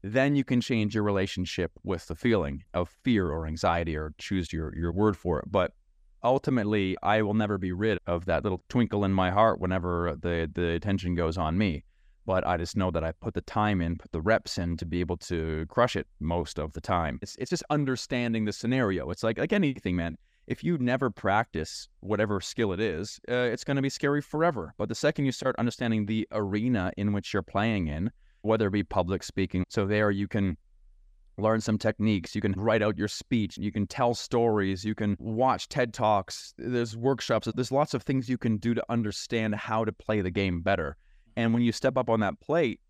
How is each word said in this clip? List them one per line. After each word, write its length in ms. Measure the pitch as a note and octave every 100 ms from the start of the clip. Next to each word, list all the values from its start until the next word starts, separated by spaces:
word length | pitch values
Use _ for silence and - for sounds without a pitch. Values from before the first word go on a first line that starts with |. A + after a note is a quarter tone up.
Then 320 | G2 A#2+ C#3
you 80 | C#3+
can 180 | C3 B2
change 340 | - A#2 G#2+
your 100 | G#2+
relationship 680 | G#2 G2 G2 - F2+ - E2+ -
with 220 | G2 E2+ -
the 100 | -
feeling 480 | A#2+ G#2+ D2 C#2 -
of 140 | E2+ F2 _
fear 260 | C3 A2 F2
or 160 | D#2 D#2+
anxiety, 500 | D#2 F#2 E2+ E2 D2+
or 180 | D#2 -
choose 340 | - F#2+ E2+
your, 240 | D#2+ D#2 -
your 140 | E2+
word 240 | F2 G#2+ G2
for 220 | F2 D#2+
it. 120 | -
But 240 | F#2+ F2 _ _ _ _ _
ultimately, 720 | A#2+ C3+ D#3 B2+ G#2 G#2+ F#2+ F2+
I 180 | F#2 A2
will 120 | G#2
never 220 | G#2+ G#2+ G2+
be 140 | F#2
rid 280 | F2+ A2 F#2+ -
of 160 | F2
that 180 | F2+ D#2+
little 220 | G2+ F2+ _
twinkle 360 | B2+ A2+ G#2
in 80 | G2
my 180 | F#2+ F#2
heart 300 | G2 A2+ F2
whenever 560 | F#2 F#2 F2 F2 F2 D#2+
the, 300 | F2 E2+ E2
the 180 | - E2+
attention 440 | E2+ G#2 G2 F2+
goes 240 | F2 E2 E2+
on 180 | D#2 F2
me. 280 | G#2 C#2+ - _ _ _
But 200 | - F#2
I 120 | - F2
just 200 | D#2+ G#2+
know 140 | F#2
that 140 | D#2+
I 80 | D#2+
put 220 | - A2
the 60 | F2+
time 380 | - - G#2+ G2
in, 180 | E2 E2+
put 120 | -
the 100 | E2
reps 380 | E2+ A2 - -
in 180 | F2 E2
to 60 |
be 140 | E2+ E2+
able 180 | E2+ F2
to 460 | - F2 D#2+ D#2 D#2+
crush 260 | - A#2+
it 140 | F#2 - _
most 400 | D#2 E2+ D2 -
of 140 | D#2
the 80 | D#2+
time. 400 | - F2+ D#2+ -
It's, 140 | - -
it's 140 | -
just 120 | F3 -
understanding 720 | D3 C#3 B2+ - B2 A#2+ A2+
the 80 | G#2+
scenario. 580 | - A#2 C3 A2 F#2 C2+
It's 120 | F2+
like, 160 | A2+ A2+
like 140 | D3
anything, 420 | G#3 D#3 B2+ F#2+
man. 240 | F2+ E2+ D#2+ _ _ -
If 140 | -
you 120 | D#3+ E3
never 300 | B2 B2 C3
practice 800 | - G2+ G2+ - D#2+ D#2+ - - _
whatever 400 | F#2 G#2 G#2+ G2
skill 320 | - - G#2+
it 80 | F2+
is, 400 | A2 D#2+ G#2 - -
uh, 60 |
it's 280 | B2 B2 A2
gonna 180 | - C#3
be 60 | C3+
scary 320 | - C#3+ D3
forever. 540 | - D3+ E3+ B2+ D#2+ -
But 120 | G#2
the 60 |
second 300 | - D3+ D#3
you 80 | C#3
start 240 | - C3 -
understanding 500 | A#2+ - A#2+ A2 G#2
the 200 | A2 -
arena 600 | A2 G2+ G#2 A#2+ A2+ F2+ -
in 160 | G#2
which 200 | G2+ -
you're 100 | G2+
playing 440 | E2+ F#2+ A2+ G#2 D#2+
in, 240 | D2+ G2+ - - _
whether 240 | G#2 A2 G#2
it 60 |
be 100 | G2+
public 400 | F#2+ G2 F2 F#2+
speaking, 420 | - - F#2+ F2+ F2+
so 180 | - G2
there 240 | G#2 G#2+
you 160 | G2+ G2+
can 300 | G#2+ G2 E2 _ _ - - - _ - -
learn 220 | G#2+ A2+
some 180 | A2+ G#2+
techniques, 560 | A2 - G#2+ G2+ E2
you 60 | G2+
can 140 | G#2
write 280 | F#2 A2 A2
out 160 | G#2 F#2
your 80 | G2+
speech, 500 | - - A#2+ G2+ -
you 140 | G2+
can 160 | G#2+ G2+
tell 280 | - A#2+
stories, 720 | A#2 - A#2+ A#2 G#2+ G2 F#2
you 120 | G#2 G#2+
can 200 | G#2 G2+
watch 480 | A2+ A2 C3 G2+ -
ted 260 | C#3 B2
Talks, 600 | - A2 G#2 F#2+ - - -
there's 380 | A#2 B2 A#2 A2
workshops, 520 | B2 C3 - A2+ A2+
there's 160 | A2 B2+
lots 240 | C3+ D3+
of 80 | C3
things 260 | - C3+ A#2+
you 80 | B2
can 200 | A#2+ G#2+
do 180 | A#2
to 100 | A2+ -
understand 640 | A#2+ G#2+ - - A#2 A2
how 300 | G#2 - A2+
to 80 | A2
play 300 | - - G#2+
the 80 | F#2
game 280 | F#2 G2 F2
better. 360 | F2+ F#2+ D2+ D2+ _ - _ -
And 140 | A2+
when 100 | A#2
you 80 | A#2+
step 280 | - C3+ C3
up 100 | A#2+
on 120 | A2+
that 200 | G2+ D2+
plate 400 | - D#3+ C3+ - _